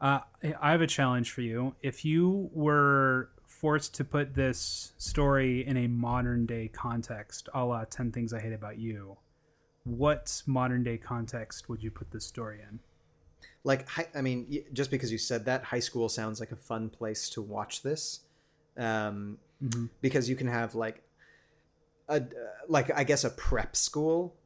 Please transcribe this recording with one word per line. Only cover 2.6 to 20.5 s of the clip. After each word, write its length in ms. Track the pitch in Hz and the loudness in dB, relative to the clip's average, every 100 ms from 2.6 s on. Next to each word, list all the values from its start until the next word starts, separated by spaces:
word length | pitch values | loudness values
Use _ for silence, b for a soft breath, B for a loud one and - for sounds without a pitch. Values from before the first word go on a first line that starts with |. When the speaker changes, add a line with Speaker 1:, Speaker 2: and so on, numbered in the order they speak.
| 151 147 143 139 135 127 123 - - | 4 6 6 6 6 2 0 -12 -20
Speaker 1:
forced 480 | - 156 151 - - | -2 2 2 0 -6
to 80 | |
put 300 | 139 147 139 | -2 0 0
this 580 | 135 131 127 - - - - | 2 2 0 -4 -6 -10 -10
story 680 | - - 143 139 131 123 131 | -2 2 4 6 4 2 0
in 100 | 131 | 2
a 120 | 120 | 2
modern 580 | 120 117 123 123 120 117 | 2 2 0 2 2 0
day 220 | 117 110 | -2 -6
context, 800 | - 123 117 113 107 104 - - | -6 -4 -4 -4 -8 -10 -14 -6
a 120 | 135 | -2
la 200 | 123 117 | 0 -2
Ten 280 | 110 - 120 | -4 -4 -4
Things 200 | 120 113 | -2 -4
I 60 | 113 | -4
Hate 140 | 113 | -6
About 260 | 110 104 110 | -6 -10 -8
You, 380 | 113 104 98 98 _ _ _ _ _ _ | -8 -8 -12 -18 _ _ _ _ _ _
what 580 | 123 120 143 151 - - - | -6 2 2 2 -2 -6 0
modern 380 | 131 127 123 | 2 2 2
day 140 | 120 113 | 0 -2
context 720 | - 120 113 120 110 - - | -4 -6 -4 -8 -10 -14 -10
would 140 | 113 | -6
you 80 | 110 | -6
put 220 | - - | -8 -10
this 120 | 110 - | -10 -10
story 340 | - 110 104 | -8 -10 -10
in? 180 | 101 110 _ _ _ _ _ _ B B | -16 -18 _ _ _ _ _ _ B B
Speaker 2:
Like, 240 | 139 135 135 | 0 0 0
hi-, 200 | - 165 | -6 -4
I 60 | 147 | -2
mean, 260 | 131 123 120 | 0 -2 -2
y-, 160 | 143 - | -6 -6
just 180 | 135 135 | -4 0
because 200 | 131 127 | 0 0
you 80 | 110 | -2
said 280 | - 117 110 | -2 -2 0
that, 180 | 127 | -2
high 160 | - 123 | -2 -2
school 280 | - 123 113 | -2 0 0
sounds 300 | - 110 107 | 0 -4 -6
like 140 | 110 | -8
a 40 | 117 | -10
fun 340 | - 113 110 | -6 -4 -4
place 380 | - 110 107 - | -4 -6 -4 -6
to 120 | - | -6
watch 400 | 104 104 104 - | -6 -6 -6 -4
this. 380 | 135 156 - - b b b b b - | -4 -4 -4 -8 b b b b b -4
Um, 600 | 113 110 107 104 101 104 _ - | -2 0 -2 -4 -8 -12 _ -6
Speaker 1:
Mm-hmm. 240 | 135 117 117 - | -2 -2 -4 -2
Speaker 2:
because 260 | 160 147 120 | 2 2 0
you 100 | 131 | 0
can 100 | |
have, 280 | 127 | 0